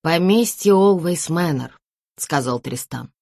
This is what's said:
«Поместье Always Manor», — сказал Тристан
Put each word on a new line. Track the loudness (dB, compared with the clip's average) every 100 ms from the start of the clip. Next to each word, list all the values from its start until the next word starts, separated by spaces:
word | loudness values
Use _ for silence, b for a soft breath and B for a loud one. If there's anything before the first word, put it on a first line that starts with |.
«Поместье | -2 0 2 2 0 0 2
Always | 4 4 2 0 -4 -4
Manor», — | -2 -2 -2 -6 _ _ _ _ -16
сказал | -4 -4 -2 -6
Тристан | -6 -10 -10 -14 -14 _